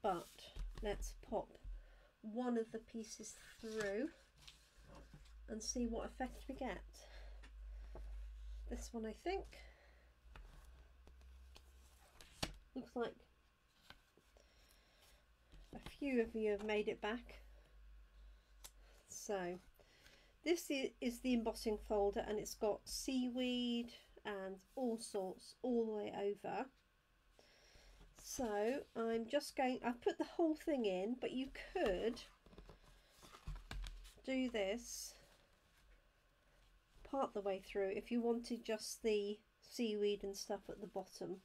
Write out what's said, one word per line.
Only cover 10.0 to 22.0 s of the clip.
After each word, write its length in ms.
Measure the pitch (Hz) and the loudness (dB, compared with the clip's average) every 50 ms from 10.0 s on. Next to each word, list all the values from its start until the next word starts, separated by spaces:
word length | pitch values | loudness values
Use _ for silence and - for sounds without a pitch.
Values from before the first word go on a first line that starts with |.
| - - - - - - - - - - - - - - - - - - - - - - - - - - - - - - - - - - - - - - - - - - - - - - - - - - - - - - - | -20 -20 -20 -20 -20 -18 -16 -14 -14 -14 -16 -16 -16 -16 -18 -18 -20 -20 -20 -20 -20 -20 -20 -18 -18 -18 -18 -18 -18 -18 -18 -20 -20 -20 -20 -20 -20 -20 -20 -20 -20 -20 -20 -20 -20 -18 -6 -4 -4 -4 -4 -12 -18 -8 -8
Looks 220 | 269 240 - - | -8 -8 -4 -2
like 180 | 247 233 - - - - - - - _ - _ _ _ _ _ - - - - - - _ _ - _ - - - - - - - - - - - _ - - - - - - - - - - _ - - - - - - - | -2 -2 -2 -2 -8 -20 -20 -20 -20 _ -20 _ _ _ _ _ -20 -20 -20 -20 -20 -20 _ _ -20 _ -20 -20 -20 -20 -20 -20 -20 -20 -20 -20 -20 _ -20 -20 -20 -20 -20 -20 -20 -20 -20 -20 _ -20 -20 -20 -20 -16 -14 -14
a 40 | - - - - - | -12 -12 -12 -6 0
few 220 | 294 277 262 240 | 2 4 6 6
of 140 | 226 226 226 | 6 4 4
you 160 | 220 220 214 | 2 4 4
have 140 | 208 202 208 | 4 4 2
made 240 | 214 214 208 208 214 | 2 4 4 4 2
it 120 | - - | 0 0
back. 360 | - 208 226 247 - - - - - - - - - - - - - - - - - - - - - - - - - - - - - - - - - - - - - - - - - | 0 0 0 0 -4 -10 -14 -16 -16 -18 -20 -20 -20 -20 -20 -20 -20 -18 -18 -20 -20 -20 -20 -20 -20 -20 -20 -20 -20 -20 -20 -18 -18 -18 -18 -20 -20 -20 -20 -20 -18 -12 -10 -8 -2
So 320 | - 208 196 180 175 180 180 - - - - - - - - - - - - - - - - - | 0 0 0 2 0 -2 -4 -8 -14 -20 -20 -20 -20 -20 -20 -20 -20 -20 -20 -20 -20 -20 -4 4
this 220 | 294 349 339 - - | 4 4 4 4 0
i-, 220 | 294 269 269 - - - | 2 2 2 0 -2 2
is 180 | - 247 240 - | 0 0 0 2
the 160 | - 254 247 | 4 4 6
embossing 440 | 233 220 226 214 - - 226 214 208 - - | 6 6 2 0 2 2 2 2 2 2 2
folder, 360 | 220 208 | 4 6